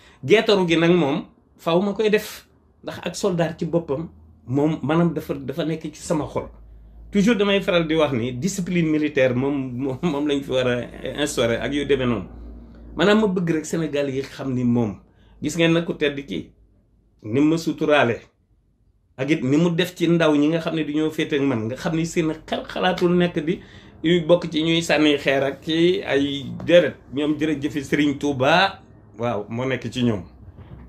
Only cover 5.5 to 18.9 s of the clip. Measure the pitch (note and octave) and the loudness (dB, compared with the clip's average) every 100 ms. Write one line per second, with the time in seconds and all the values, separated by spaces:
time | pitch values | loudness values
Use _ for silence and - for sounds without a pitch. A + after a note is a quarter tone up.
5.5 | C#3+ D#3 D#3+ E3 - - D#3+ C3 - G2 | -6 -4 -6 -8 -14 -6 -4 -4 -6 -10
6.5 | - - - - - - G#3 G3 A#3 G3+ | -16 -20 -20 -20 -20 -4 0 2 4 2
7.5 | G3+ G3 F3+ D#3+ D#3 D3 C3 A#2+ B2 E3 | 0 2 0 2 2 2 2 -2 -4 -6
8.5 | - F3+ F3+ D#3+ D#3 D3+ C#3+ B2+ B2 C#3 | -4 -2 0 2 2 0 2 2 2 0
9.5 | C#3+ C3 A#2+ C3+ B2+ C#3 C#3 D3 C#3+ C#3 | -2 -4 -4 -4 -2 -2 -2 0 -2 -2
10.5 | B2+ B2 B2 - - - C3 D3 C#3+ A#2 | 0 0 -2 -4 -10 -10 -4 -4 0 0
11.5 | A2+ A2 C#3+ C#3 C#3+ B2+ A2 F2+ - - | 0 -2 -4 0 2 2 -2 -4 -14 -18
12.5 | - - - - - F3+ G#3+ G#3+ F#3 E3+ | -18 -20 -20 -16 0 4 4 4 0 -2
13.5 | D#3+ D3+ F3 D#3+ C#3+ C#3+ C3 C3 - C3+ | -2 -2 -4 -2 -2 -2 -4 -8 -8 -6
14.5 | B2 B2 A#2+ A2+ F#2+ - _ - - C#3+ | -2 2 2 0 -4 -16 _ -20 -8 -8
15.5 | D#3+ E3 E3 E3+ E3+ D3 C#3 C#3 E2 - | 0 2 2 0 -2 -2 -2 -8 -10 -10
16.5 | _ _ _ _ _ _ _ - A#2 D3+ | _ _ _ _ _ _ _ -4 0 2
17.5 | E3 E3 D3 D3+ D3 B2 A2+ - _ _ | 2 -2 -4 2 4 4 0 -8 _ _
18.5 | _ _ _ _ | _ _ _ _